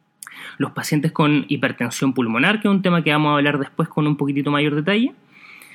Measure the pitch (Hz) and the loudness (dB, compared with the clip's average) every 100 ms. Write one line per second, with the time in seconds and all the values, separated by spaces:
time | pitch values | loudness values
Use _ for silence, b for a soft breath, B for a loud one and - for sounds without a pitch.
0 | _ _ - B B B 135 - - 151 | _ _ -20 B B B -6 -6 -2 0
1 | 160 - 147 147 - 135 131 - 120 - | 0 0 2 2 0 -2 -2 -2 -6 -2
2 | 135 131 117 113 165 220 214 196 190 170 | -2 0 0 2 2 2 2 2 2 2
3 | 156 147 151 147 143 143 139 - 160 - | 2 2 2 2 2 0 -4 -4 -4 0
4 | 151 151 143 143 143 143 151 147 156 208 | 0 0 -2 -2 -2 0 0 0 0 0
5 | 262 - B B B B B | 0 -4 B B B B B